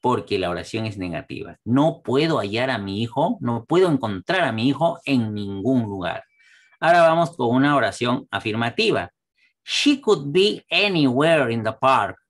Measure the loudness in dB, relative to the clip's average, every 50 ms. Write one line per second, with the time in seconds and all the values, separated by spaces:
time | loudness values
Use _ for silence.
0 | 0 0 -2 -2 -2 -4 -4 -2 -2 -4 -4 -6 -8 -8 -8 -6 -6 -6 -6 -8
1 | -8 -8 -8 -10 -10 _ -12 -12 -12 -14 -16 _ _ 0 0 2 2 2 0 -4
2 | _ -2 0 0 2 2 0 -2 -2 -4 -4 -4 -2 -2 -4 -4 -6 -6 -4 -4
3 | -6 -4 -2 -2 -2 -2 -2 -4 -4 -4 -4 -4 -4 _ 2 2 4 4 2 0
4 | -2 -4 -6 -6 -4 -4 -2 0 0 -2 -2 0 0 0 0 2 0 0 0 -2
5 | _ 0 0 0 0 0 -4 -6 -6 -6 -8 -4 -2 0 0 0 0 -2 -6 -6
6 | -6 -6 -6 -8 -12 _ _ _ _ _ _ _ _ _ _ _ 2 4 6 6
7 | 6 6 6 4 0 0 -2 -2 0 2 2 4 2 4 2 2 0 0 -2 -2
8 | -2 -2 -2 -2 -4 _ -8 -6 -4 -4 -4 -2 -2 -2 -2 0 0 0 0 0
9 | -4 -6 _ _ _ _ _ _ _ _ _ _ _ -6 -4 0 2 2 2 2
10 | 2 2 2 2 0 -2 2 2 2 2 0 -4 _ _ -2 0 0 2 2 2
11 | 2 2 4 2 4 4 4 4 2 0 -2 -2 -4 -4 -4 0 2 4 4 4
12 | 2 -2 -6 _ _